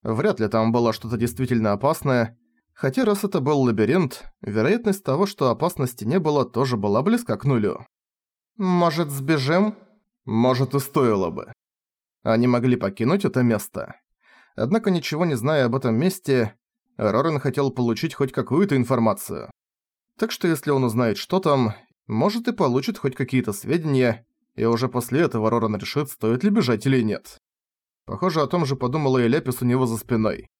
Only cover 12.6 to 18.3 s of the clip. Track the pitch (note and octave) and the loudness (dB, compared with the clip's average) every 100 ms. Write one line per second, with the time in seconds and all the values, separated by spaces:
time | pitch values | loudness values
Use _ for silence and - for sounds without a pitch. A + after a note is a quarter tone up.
12.6 | B2+ B2 G2 - A2+ G3 - B2+ B2 G#2+ | 2 0 -2 -2 0 0 0 0 2 0
13.6 | - - - - _ _ _ - _ - | -4 -12 -12 -16 _ _ _ -20 _ -6
14.6 | B2 A3 G3+ F3 - D3+ F3 B2+ B2+ D#3 | 0 0 2 -2 -2 -2 -2 0 0 2
15.6 | B2 B2+ B2+ A2+ F3+ - - C3 G#2+ _ | 2 0 0 2 0 -2 0 0 0 _
16.6 | _ _ _ - G#2+ A2 D#3+ D3 C#3+ B2+ | _ _ _ -4 0 0 0 0 -2 0
17.6 | C#3 B2+ A#2+ A2+ D#3+ - C3+ | -2 0 0 0 -4 -2 -2